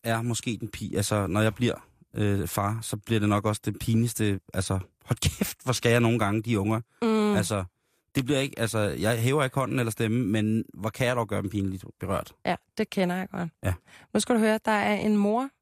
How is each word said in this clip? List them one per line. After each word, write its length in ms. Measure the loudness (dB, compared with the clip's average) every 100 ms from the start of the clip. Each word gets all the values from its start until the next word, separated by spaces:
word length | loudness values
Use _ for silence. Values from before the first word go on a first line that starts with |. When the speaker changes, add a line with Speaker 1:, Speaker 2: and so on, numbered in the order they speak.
Speaker 1:
er 180 | -2 -2
måske 360 | 0 -2 -4 -6
den 80 | -8 -8
pi-, 180 | -4 -2
altså, 320 | 0 0 2
når 140 | 2
jeg 140 | 2 2
bliver, 320 | 0 0 -10 _ -12
øh, 340 | -2 0 0 0
far, 320 | -2 -2 -2
så 160 | -6 -8
bliver 220 | -2 2
det 100 | 4
nok 160 | 2 2
også 160 | -2 -4
det 140 | -4
pinligste. 600 | 0 2 2 0 0 0 -4
Altså, 260 | -4 -2 -2 -4 _ -4
hold 120 | 0 0
kæft, 280 | 0 -4 -4
hvor 100 | -4
skal 180 | 0 4
jeg 80 | 4
nogle 200 | 4 2
gange, 220 | 0 0
de 180 | 0 0
unger. 220 | 2 -2 -4 _
Speaker 2:
Mm. 340 | 0 2 4 2
Speaker 1:
Altså, 280 | 0 -2 -4 _ _ _ _ -4
det 100 | 0
bliver 140 | 0
ikke, 200 | -2 -2
altså, 200 | -2 0
jeg 400 | 0 0 0 2
hæver 220 | 2 2
ikke 120 | 0 0
hånden 240 | -2 0
eller 120 | -2
stemmen, 400 | 0 0 0 0
men 340 | 0 2 0 -2
hvor 160 | -6 -8
kan 180 | -2 0
jeg 80 | 0
dog 120 | -2
gøre 140 | -2
dem 80 | -2
pinligt 360 | -2 -2 -4 -12 -12
berørt? 340 | -4 -4 -4 -8 -6
Speaker 2:
Ja, 100 | -6 _ -6
det 120 | -4
kender 260 | -2 -2 -2
jeg 140 | -6
godt. 200 | -6 -8 -4
Speaker 1:
Ja. 100 | -4 -4 -10 -20 -4
Speaker 2:
Nu 60 | -4
skal 160 | 2 2
du 40 |
høre, 200 | 2 2 2
der 60 |
er 240 | 2 2 0
en 220 | 2 2
mor 320 | 2 0 -2 -10